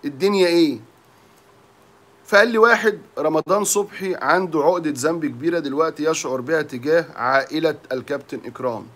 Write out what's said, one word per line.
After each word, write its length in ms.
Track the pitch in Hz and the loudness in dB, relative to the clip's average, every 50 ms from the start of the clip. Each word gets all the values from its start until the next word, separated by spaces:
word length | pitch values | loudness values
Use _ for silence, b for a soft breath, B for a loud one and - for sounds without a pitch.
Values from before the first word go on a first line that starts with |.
| - | -10
الدنيا 420 | 143 139 131 170 202 208 196 180 | -10 -6 -2 -2 0 2 2 2
إيه؟" 320 | 175 170 170 165 147 127 113 - _ _ _ _ _ _ _ _ _ _ _ _ _ _ _ _ _ _ _ _ _ _ _ _ _ _ _ _ | 4 4 4 4 2 0 -6 -10 _ _ _ _ _ _ _ _ _ _ _ _ _ _ _ _ _ _ _ _ _ _ _ _ _ _ _ _
فقال 220 | - 214 196 220 240 | 2 4 4 4 6
لي: 100 | 226 220 | 4 4
"واحد، 400 | 220 233 233 220 214 220 190 165 - - _ - | 6 6 4 4 2 -2 -2 -2 -12 -14 _ -4
رمضان 460 | 143 156 156 156 151 - 185 208 202 | -2 0 0 0 0 0 0 0 0
صبحي 500 | 196 - 202 202 208 - - 190 190 175 | 0 -2 -2 -4 -4 -8 -8 -6 -6 -6
عنده 460 | - - 135 160 180 190 175 160 156 | -4 0 2 2 2 2 0 -2 2
عقدة 320 | 143 160 180 180 - 151 143 | 2 2 2 2 -2 -4 -4
ذنب 300 | 123 131 156 170 170 156 | -2 -2 -2 -2 -2 -4
كبيرة 320 | 143 123 120 143 170 170 170 | -6 -6 -4 -4 -2 -2 -2
دلوقتي 520 | 156 139 135 143 160 160 151 - 147 156 | -4 -4 -2 0 -2 -2 -2 -2 -2 -2
يشعر 300 | 160 156 - 139 127 131 | -2 -2 -4 -4 -6 -6
بها 220 | 120 135 165 156 | -2 -2 -2 -2
تجاه 420 | 151 151 139 120 117 147 160 170 165 135 127 | -2 -4 -10 -8 -2 2 2 2 0 -2 -8
عائلة 580 | - 117 123 135 135 135 - 139 156 160 160 151 151 _ - | -4 -2 2 2 2 0 0 -4 -2 -2 -2 -2 -4 _ -8
الكابتن 480 | 131 127 123 - 143 135 - - - 120 - | -8 -8 -6 -6 -8 -8 -8 -12 -14 -12 -12
إكرام." 400 | 107 - - 127 127 113 107 - 107 - | -14 -12 -6 -6 -6 -6 -6 -10 -16 -20